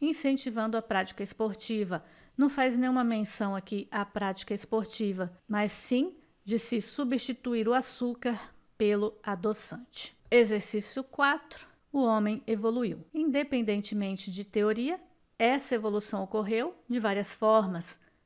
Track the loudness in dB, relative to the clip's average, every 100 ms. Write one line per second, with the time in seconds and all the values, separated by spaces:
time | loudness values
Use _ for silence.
0 | -2 0 2 0 0 -2 -2 -2 0 0
1 | -2 -6 -10 -2 -2 -2 -4 -2 -2 -4
2 | -8 -20 -10 2 2 4 2 2 2 2
3 | 2 0 -2 -2 -2 -2 -4 -6 -4 -4
4 | -4 -2 -2 -4 -6 -6 -2 -2 -2 -2
5 | -2 -2 -4 -8 -6 -2 0 -2 0 0
6 | 0 -4 _ _ -4 -2 0 -2 -2 -4
7 | -2 0 -2 -6 -2 0 2 2 0 -4
8 | -4 -2 -4 -4 -8 -20 _ 0 2 2
9 | 0 -4 -6 -2 0 -2 -6 -14 -14 -14
10 | -14 -16 4 6 6 2 -2 -4 -4 -6
11 | -8 2 2 2 -2 -18 -20 _ _ 2
12 | 4 4 2 -2 -2 0 0 0 0 -4
13 | -6 -2 2 2 0 0 2 0 -2 -2
14 | -2 -4 -6 -8 -4 2 2 2 0 -4
15 | -8 _ _ 0 2 2 0 -2 0 -2
16 | -2 -6 -4 -2 0 0 -2 -6 -6 -2
17 | 0 0 -2 0 4 6 4 -2 -8 -14
18 | _ _